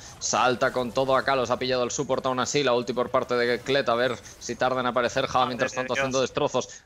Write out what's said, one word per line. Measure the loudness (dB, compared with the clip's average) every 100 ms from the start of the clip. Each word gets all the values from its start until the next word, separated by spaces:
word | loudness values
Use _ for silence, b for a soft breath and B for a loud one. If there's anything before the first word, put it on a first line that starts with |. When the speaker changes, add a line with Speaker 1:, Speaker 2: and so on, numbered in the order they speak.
| B -10
Speaker 1:
Salta | -2 2 2 2 0
con | 0 -2
todo | 0 2 2
a |
Kalos, | 2 0 0
ha | 0
pillado | 0 0
el | 0
support | -2 -2 -2 0
aún | -2
así. | 0 0
La | 2
ulti | 2 0
por | -2 0
parte | 0 0
de | 0 2 0
Klett, | 0 0 2
a |
ver | 2 0 -2
si | -10 -14 -10 -2
tarda | 0 2
en | 0
aparecer. | 2 0 0 0
Java, | 2 0
Speaker 2:
Madre |
Speaker 1:
mientras | 0 -2
Speaker 2:
de | -2
Speaker 1:
tanto, | -2
Speaker 2:
Dios. | -2
Speaker 1:
haciendo | 0 0
destrozos. | 0 0 0 0 -4 -10